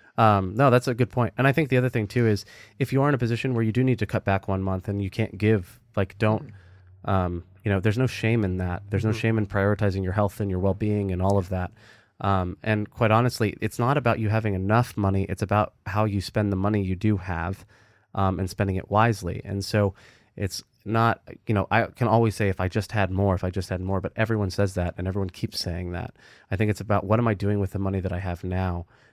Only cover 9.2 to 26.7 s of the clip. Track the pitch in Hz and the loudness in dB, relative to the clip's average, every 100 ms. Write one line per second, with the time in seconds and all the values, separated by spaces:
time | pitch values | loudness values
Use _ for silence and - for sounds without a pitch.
9.2 | 113 110 101 101 101 104 104 95 92 98 | 0 0 0 0 2 2 0 0 -2 0
10.2 | 101 - 101 92 98 95 107 104 98 90 | 0 -2 -2 0 0 0 0 0 0 0
11.2 | 95 101 92 92 90 - - - _ - | 2 2 0 -4 -6 -10 -20 -20 _ -6
12.2 | 98 98 90 - - 107 104 - 113 110 | -2 0 -2 -4 -2 -2 -2 0 4 4
13.2 | 123 - 107 - 110 - 120 147 120 113 | 2 0 -2 -2 -4 -2 0 2 2 0
14.2 | 107 110 110 95 95 113 123 - 98 98 | 0 0 0 -2 2 2 2 0 0 0
15.2 | 95 - 95 104 107 - - 107 107 101 | -2 -4 0 0 0 -4 -6 -2 0 0
16.2 | - 110 104 95 101 107 92 92 107 101 | -2 -2 0 0 0 0 0 0 0 0
17.2 | 92 85 85 98 - _ _ _ _ - | -2 -6 -6 -8 -14 _ _ _ _ -2
18.2 | 95 90 92 - 98 92 - 101 117 104 | 0 0 -2 -2 -2 -2 0 2 4 2
19.2 | 87 104 98 98 95 110 101 - - _ | -4 -6 -6 -6 -2 2 2 -2 -14 _
20.2 | _ - 95 - - _ 101 113 117 - | _ -6 -6 -6 -16 _ -4 2 2 0
21.2 | - - - 104 - 110 110 - 117 113 | -6 -10 -2 0 2 0 0 -2 2 4
22.2 | 113 - 101 92 92 110 - 107 95 92 | 2 2 -2 0 -2 -2 -2 -2 0 2
23.2 | 101 90 92 95 90 90 92 95 - - | 2 2 -2 -4 -4 -4 -2 -2 -4 -2
24.2 | 110 110 95 95 101 92 87 - 92 98 | 0 0 0 0 -2 0 -4 -4 -4 -4
25.2 | 95 - - - 92 85 90 90 82 - | -6 -6 -8 -6 -6 -6 -6 -8 -10 -14
26.2 | - - - 98 107 | -20 -20 -6 0 0